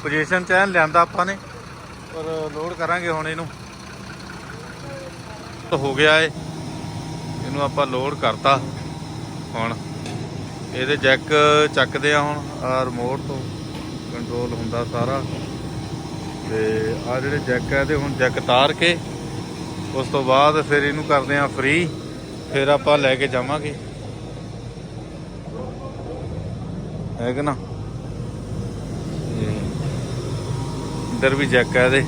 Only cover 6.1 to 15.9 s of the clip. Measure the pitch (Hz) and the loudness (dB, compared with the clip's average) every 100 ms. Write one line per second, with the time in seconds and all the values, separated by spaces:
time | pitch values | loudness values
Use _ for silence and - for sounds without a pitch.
6.1 | 156 160 - - - - - - - - | 8 4 -2 -10 -8 -8 -8 -8 -8 -8
7.1 | - - - - 139 143 135 139 127 135 | -8 -6 -6 -4 0 0 2 2 2 -2
8.1 | 147 123 110 139 139 - - - - - | 0 0 4 4 4 4 -6 -8 -8 -8
9.1 | - - - - 113 113 113 - - 110 | -10 -8 -8 -6 -2 -2 -2 -6 -8 -8
10.1 | 113 - - - - - 123 127 143 131 | -6 -8 -8 -8 -10 -8 -4 0 2 6
11.1 | 135 - 151 147 151 151 - 131 143 143 | 4 6 6 8 8 6 4 2 4 4
12.1 | 151 147 147 139 - 127 131 127 120 123 | 4 4 0 -4 -4 0 0 0 -2 -2
13.1 | 135 - 135 127 - - - - - - | -2 -4 -4 -6 -8 -8 -8 -8 -8 -8
14.1 | 120 117 120 123 117 113 113 117 123 120 | -8 -4 -2 -2 -2 -2 -2 -2 -2 0
15.1 | 135 135 - - - - - - | 0 -2 -6 -6 -6 -6 -6 -6